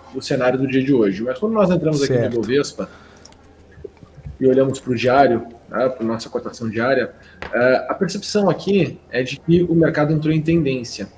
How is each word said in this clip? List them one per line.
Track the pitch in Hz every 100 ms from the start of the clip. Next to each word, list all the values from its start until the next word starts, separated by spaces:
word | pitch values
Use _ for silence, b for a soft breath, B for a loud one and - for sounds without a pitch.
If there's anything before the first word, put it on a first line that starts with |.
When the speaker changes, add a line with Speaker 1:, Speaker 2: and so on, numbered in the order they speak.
| - 131
Speaker 1:
o |
cenário | - 135 123 127
do | 135
dia | 131
de | 131
hoje, | 131 101 95
mas | 120 127
quando | 220
nós | 220 180
entramos | 175 156 147
aqui | 135
no | 127
Speaker 2:
Certo. | 110
Speaker 1:
Ibovespa | 117 104 139 135 - 98 B B B B - - - - - - - - - - -
e | 131
olhamos | 127 135 127
pro | 127
diário, | 117 123 135 135 113 - - -
né, | 107 127
pra | - 113
nossa | 113 -
cotação | 117 110 - 113
diária, | 107 123 131 110 - B B -
eh, | 117 127 127 -
a | -
percepção | 175 202 - 208 202
aqui | 208 - 196 139 - -
é | 120
de | 127 143
que | - 175
o | 170
mercado | 165 151 147 151
entrou | 156 151
em | 156
tendência, | 156 170 139 131 117 - 98